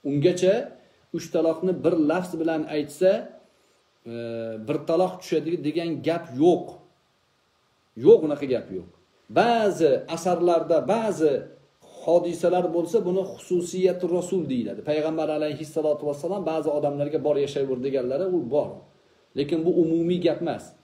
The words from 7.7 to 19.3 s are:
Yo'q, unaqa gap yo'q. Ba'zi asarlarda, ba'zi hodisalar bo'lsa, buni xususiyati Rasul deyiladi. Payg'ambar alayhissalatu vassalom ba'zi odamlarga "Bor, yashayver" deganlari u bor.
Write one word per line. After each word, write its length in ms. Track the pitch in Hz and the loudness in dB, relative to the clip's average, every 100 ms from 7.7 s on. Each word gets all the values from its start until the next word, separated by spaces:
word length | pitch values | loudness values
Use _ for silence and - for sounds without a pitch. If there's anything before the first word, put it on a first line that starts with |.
| _ _ - | _ _ 2
Yo'q, 240 | 127 156 | 8 8
unaqa 220 | 156 139 139 | 6 -2 -2
gap 200 | 120 95 | -2 -2
yo'q. 180 | 95 87 _ _ _ _ | -12 -12 _ _ _ _
Ba'zi 600 | 110 226 233 208 151 156 127 - | 2 2 2 0 2 2 2 -2
asarlarda, 680 | 165 185 175 175 165 156 160 143 | -4 -2 2 4 2 2 0 2
ba'zi 440 | 226 220 156 156 127 - - _ _ - | 0 0 2 2 2 -4 -20 _ _ -20
hodisalar 720 | - - 175 175 170 175 180 175 | -10 2 2 2 0 2 2 0
bo'lsa, 220 | 170 165 226 | -2 0 0
buni 180 | 180 185 180 | 0 -2 -4
xususiyati 760 | - - 180 175 185 185 180 175 | -10 -2 -2 0 0 0 2 -2
Rasul 320 | 175 - 190 147 | -2 0 -2 -2
deyiladi. 320 | 127 107 - | -2 -4 -6
Payg'ambar 440 | 104 151 156 160 151 | -4 -2 0 -2 -2
alayhissalatu 760 | 151 151 147 151 160 151 147 147 | -2 -2 -4 -6 -2 0 0 -2
vassalom 360 | 143 170 196 160 | -4 -4 -4 -2
ba'zi 220 | 160 156 | -2 0
odamlarga 480 | 147 143 143 143 156 | 0 0 -2 -2 0
"Bor, 120 | 139 143 | 0 2
yashayver" 420 | 139 143 135 127 | 0 -2 -2 -2
deganlari 440 | 135 135 123 135 190 | -2 -2 -2 -2 0
u 120 | 180 123 | -2 0
bor. 200 | 143 101 - - _ _ _ _ | 0 -2 -8 -20 _ _ _ _